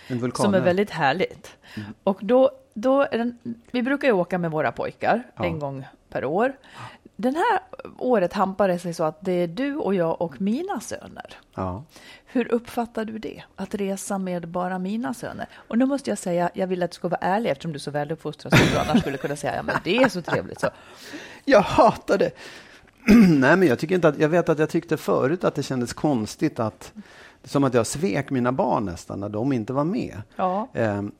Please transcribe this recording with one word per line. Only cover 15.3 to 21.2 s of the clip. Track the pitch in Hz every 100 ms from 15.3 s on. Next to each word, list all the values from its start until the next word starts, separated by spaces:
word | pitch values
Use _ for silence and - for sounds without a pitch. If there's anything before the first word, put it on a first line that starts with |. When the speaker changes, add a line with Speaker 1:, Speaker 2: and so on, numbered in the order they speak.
| - - - -
Speaker 2:
Och | 220
nu | 269
måste | 277 233
jag | 208
säga, | 185 175 175
jag | - 185
vill | 180
att | 175
du |
ska | - 175
vara | 170
ärlig | 180 202 214
eftersom | 135 170
du | 143
är |
så | -
väluppfostrad | 147 147 160 151 - - -
som | -
du | 143
annars | - 220
skulle | 151 139
kunna | 143 147
säga, | 135 -
"Ja, |
men | - -
det | 160 233
är | 262
så | 180
trevligt | - 98 92 -
så." | - - - - -
Speaker 1:
<laughs> | -